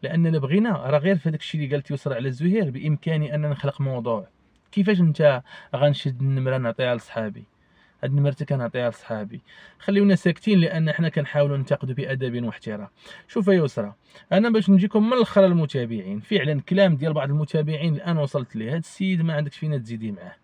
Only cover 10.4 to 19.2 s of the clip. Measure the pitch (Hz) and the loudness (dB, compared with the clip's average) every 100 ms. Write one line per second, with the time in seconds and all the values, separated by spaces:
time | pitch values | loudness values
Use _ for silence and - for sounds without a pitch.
10.4 | 214 190 165 165 156 160 165 - 139 147 | 2 4 4 0 -2 0 -2 -2 -2 0
11.4 | 143 139 131 143 131 127 139 131 127 120 | 0 0 -2 -4 -2 -6 -6 -4 -4 -4
12.4 | 117 - 113 104 101 _ - - _ 233 | -6 -8 -10 -10 -12 _ -20 -20 _ -2
13.4 | 196 190 147 - 104 - _ - _ 185 | 4 4 2 -2 -8 -10 _ -20 _ 2
14.4 | 233 220 196 196 202 220 220 247 226 208 | 4 2 6 4 4 2 2 2 4 4
15.4 | 190 175 151 135 117 117 95 104 - 202 | 6 4 0 -4 -4 -6 -8 -10 -2 -2
16.4 | 135 147 - 185 190 143 160 151 139 147 | 0 -2 0 4 4 4 -2 -2 -2 -2
17.4 | 151 160 151 151 165 147 175 165 139 143 | 0 -2 -2 -2 -2 -2 -2 -2 -2 -4
18.4 | 120 - 117 160 - - 190 180 | -6 -8 -6 -6 -8 -4 -2 0